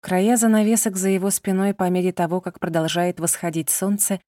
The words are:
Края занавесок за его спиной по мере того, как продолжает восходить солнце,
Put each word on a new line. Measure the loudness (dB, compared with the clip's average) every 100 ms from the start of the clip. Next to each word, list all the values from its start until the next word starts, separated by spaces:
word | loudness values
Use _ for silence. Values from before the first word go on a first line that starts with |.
Края | -2 0 2 4
занавесок | 4 4 4 2 0 -2
за | 0
его | 0 0
спиной | -2 -2 0 0
по | 0 0
мере | 0 0
того, | 0 -2 -2
как | -6 -6
продолжает | -2 0 0 0 -2 -2
восходить | -4 -4 -4 -4 -4
солнце, | -2 -2 0 -2 -4 -8